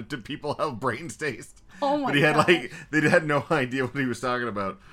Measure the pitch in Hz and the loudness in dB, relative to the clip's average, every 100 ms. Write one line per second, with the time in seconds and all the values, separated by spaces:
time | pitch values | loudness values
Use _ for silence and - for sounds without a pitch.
0 | 107 139 101 143 147 127 151 113 131 120 | -10 -10 -10 -8 -6 -4 -4 -2 -4 -4
1 | 165 - 151 113 - - - - 285 294 | -8 -8 -6 -6 -12 -20 -18 -4 0 0
2 | 277 139 151 151 160 170 127 - - 156 | 2 4 4 4 4 4 2 -12 -4 0
3 | 151 175 156 147 - 160 127 135 127 139 | 4 4 4 0 0 0 0 -2 -2 -2
4 | 127 113 127 123 120 101 98 95 - | -2 -2 -2 -2 -2 -4 -6 -6 -14